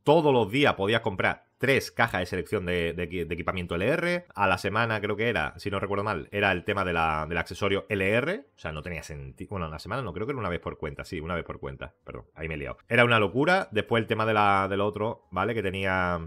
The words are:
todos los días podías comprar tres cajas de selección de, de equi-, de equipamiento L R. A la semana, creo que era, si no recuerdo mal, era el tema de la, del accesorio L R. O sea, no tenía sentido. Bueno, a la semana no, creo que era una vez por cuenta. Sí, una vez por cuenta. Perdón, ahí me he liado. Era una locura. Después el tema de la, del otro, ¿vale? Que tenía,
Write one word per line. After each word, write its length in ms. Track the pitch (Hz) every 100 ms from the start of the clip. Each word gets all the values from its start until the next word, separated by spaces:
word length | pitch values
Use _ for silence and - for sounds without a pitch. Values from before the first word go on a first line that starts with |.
todos 320 | - 160 147
los 160 | 127 98
días 240 | 131 131
podías 260 | 92 98 113
comprar 440 | 113 92 110 - _ -
tres 360 | 123 127 -
cajas 300 | - 117 92
de 40 | 90
selección 400 | 92 85 107 87
de, 260 | 87 85
de 160 | 82 85
equi-, 160 | 90
de 100 | 82
equipamiento 420 | 85 87 92 87 85
L 100 | 107
R. 400 | 170 170 175 -
A 140 | - 98
la 100 | 90
semana, 420 | 196 110 117 107
creo 140 | 101
que 140 | 104 117
era, 260 | 98 73 -
si 120 | 101
no 80 | 98
recuerdo 240 | 95 101
mal, 260 | 107 104 -
era 180 | 101 101
el 140 | 90
tema 200 | 92 98
de 80 | 90
la, 320 | 85 80 78 78
del 100 | 87
accesorio 480 | - 87 101 98 -
L 160 | 104
R. 420 | 95 113 143 220 - _
O 20 |
sea, 140 | 82
no 100 | 78
tenía 220 | 90 82
sentido. 460 | - 73 67 - 92
Bueno, 160 | 98 80
a 20 |
la 100 | 78
semana 240 | 90 123
no, 100 | 113
creo 140 | 87 110
que 60 |
era 80 | 135
una 80 | 98
vez 100 | 85
por 180 | 85 76
cuenta. 280 | 78 71
Sí, 160 | - 80
una 160 | 80 87
vez 80 |
por 160 | - 69
cuenta. 340 | 69 67 62 _
Perdón, 220 | - 65 -
ahí 140 | - 80
me 60 |
he 20 | 76
liado. 220 | 65 - -
Era 160 | 120
una 160 | 120 113
locura. 480 | 101 117 156 190 -
Después 300 | 107 - 117
el 80 | 110
tema 180 | 110 110
de 80 |
la, 320 | 107 101 98 95
del 120 | 98
otro, 480 | 104 98 110 - _
¿vale? 240 | 90 104
Que 80 | 113
tenía, 640 | 95 95 95 92 90 87